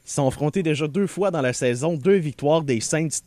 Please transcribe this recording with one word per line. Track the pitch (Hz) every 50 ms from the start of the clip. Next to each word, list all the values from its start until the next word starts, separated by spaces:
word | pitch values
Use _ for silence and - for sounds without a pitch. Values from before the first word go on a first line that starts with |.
| _
Ils | -
sont | - 151 139
affrontés | 131 - - 143 151 - 196 175
déjà | 160 151 127 156
deux | 151 139 196 202
fois | - - 170 202 196
dans | 170 156
la | 131 123 123
saison. | - 135 123 120 120 143 170 175
Deux | 151 127 190 202
victoires | 196 156 151 127 - 139 143 156 165 156
des | 139 123 113
Saints, | - - - 156 165 151 - - -